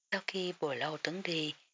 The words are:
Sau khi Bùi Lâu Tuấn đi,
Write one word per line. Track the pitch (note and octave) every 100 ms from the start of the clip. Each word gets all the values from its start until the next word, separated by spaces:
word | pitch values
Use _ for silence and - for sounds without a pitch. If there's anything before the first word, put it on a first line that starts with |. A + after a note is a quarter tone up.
| -
Sau | G3 -
khi | G3 F3+ F3
Bùi | D3+ B2
Lâu | D3 D3+
Tuấn | - F3+
đi, | F#3+ E3 D3+ - -